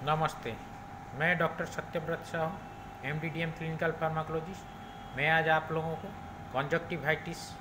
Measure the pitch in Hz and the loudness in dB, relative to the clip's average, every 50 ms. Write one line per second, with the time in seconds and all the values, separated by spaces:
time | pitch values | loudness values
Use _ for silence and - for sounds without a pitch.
0 | 131 139 151 156 160 147 - - - 120 110 - - - - - - - - - | 2 2 2 4 4 2 0 -2 -6 -6 -6 -6 -8 -10 -12 -12 -12 -12 -12 -12
1 | - - - 127 151 165 180 170 170 160 - - 175 - - - - - - 170 | -12 -10 -2 2 4 4 6 6 4 2 2 0 -4 -4 -4 -6 -6 -4 -4 -4
2 | 156 151 165 160 - - - 170 160 160 185 - - - - - - - - - | -2 0 -2 -2 -2 -4 -2 0 0 0 0 -4 -8 -10 -12 -12 -12 -12 -12 -6
3 | - 131 147 156 156 165 147 160 165 160 160 - 160 160 160 156 170 165 160 - | -4 -2 -2 0 -2 -2 0 0 0 0 -2 -2 -4 -4 -2 2 2 2 2 2
4 | 165 160 160 160 156 156 160 160 160 175 196 - - - - - - - - - | 0 2 2 0 -2 0 0 -2 -2 -2 -8 -10 -10 -12 -12 -12 -12 -12 -12 -12
5 | - - - 127 143 156 160 165 160 160 156 156 156 - 160 160 160 165 160 160 | -10 -8 -2 2 4 6 6 6 8 8 6 6 6 2 0 0 0 0 -2 -4
6 | - 196 - - - - - - - - - 127 139 143 156 165 165 - 175 160 | -4 -8 -8 -8 -10 -10 -10 -10 -10 -2 0 0 2 4 4 2 2 2 -4 0
7 | 135 147 156 151 - 170 165 - - - - - | 4 2 2 2 2 -6 -6 -6 -8 -10 -10 -10